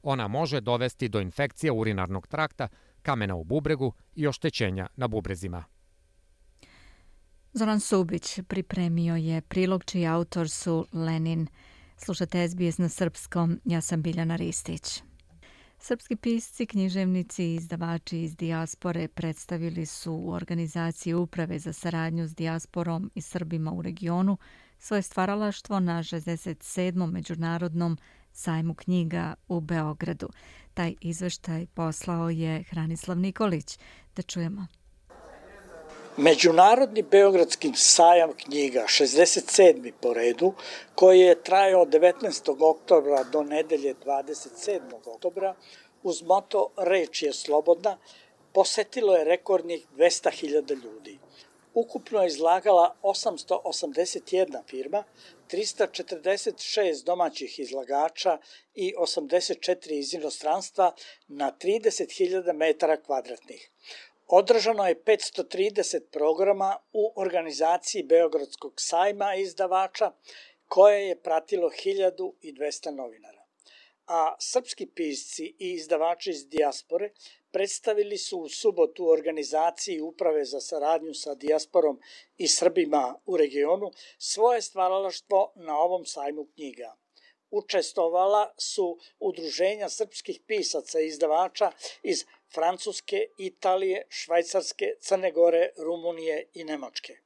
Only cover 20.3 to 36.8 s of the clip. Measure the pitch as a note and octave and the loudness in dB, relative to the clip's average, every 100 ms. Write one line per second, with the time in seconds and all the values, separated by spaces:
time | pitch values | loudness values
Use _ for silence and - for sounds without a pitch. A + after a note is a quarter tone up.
20.3 | F3 F3 E3+ E3 E3+ E3 E3 - E3+ F3 | -8 -6 -6 -6 -4 -6 -6 -4 -4 -4
21.3 | - E3 E3+ D#3+ C#3+ F3 E3 E3 E3 D#3+ | -6 -6 -6 -10 -8 -6 -4 -4 -4 -6
22.3 | D#3+ D#3+ E3 - - E3+ E3 G3 - - | -6 -6 -6 -8 -8 -6 -6 -8 -12 -10
23.3 | F3+ D#3+ E3 D#3 F3 F3 E3+ E3+ F3 F#3+ | -10 -6 -6 -6 -6 -8 -8 -4 0 0
24.3 | G3 - - _ _ - G#3 F#3+ - F#3 | -2 -6 -20 _ _ -6 -4 -4 -4 -2
25.3 | G3+ G#3+ G3+ - G3+ F3+ E3+ D#3+ E3+ D#3 | -2 -4 -6 -4 -2 0 -2 -4 -8 -6
26.3 | E3 - D#3 - - F3+ F3+ F3 F3+ D#3 | -8 -8 -12 -10 -4 -2 -2 -4 -4 -8
27.3 | E3 E3 E3 F3 D#3+ E3+ D#3+ _ _ _ | -6 -4 -4 -4 -2 -2 -4 _ _ _
28.3 | - - D#3+ E3 D#3+ - F3+ E3 E3+ E3+ | -12 -4 -4 -4 -6 -2 -2 -2 -4 -6
29.3 | - _ F3 D#3 E3+ D3+ D3+ E3 D#3 - | -10 _ -6 -4 -4 -4 -6 -8 -8 -10
30.3 | - - - - - E3+ - E3 E3+ F3+ | -14 -20 -20 -16 -6 -6 -6 -8 -6 -8
31.3 | - - D#3+ F3 - E3 D#3 - E3+ E3 | -8 -8 -8 -8 -6 -6 -6 -6 -4 -2
32.3 | E3 D#3+ D#3+ - E3+ D#3+ E3 - F3+ F#3+ | -2 -4 -4 -6 -6 -6 -6 -6 -4 -4
33.3 | F#3 G#3+ E3 - - - - - - - | -2 -2 -2 -6 -18 -20 -20 -18 -14 -10
34.3 | F3+ E3 G3+ F3+ _ _ _ _ - - | -6 -6 -8 -12 _ _ _ _ -20 -20
35.3 | - - - - - - - - - D3 | -20 -20 -20 -20 -20 -20 -20 -16 2 6
36.3 | D3+ F3 E3 F#3+ A#3+ | 6 6 8 8 8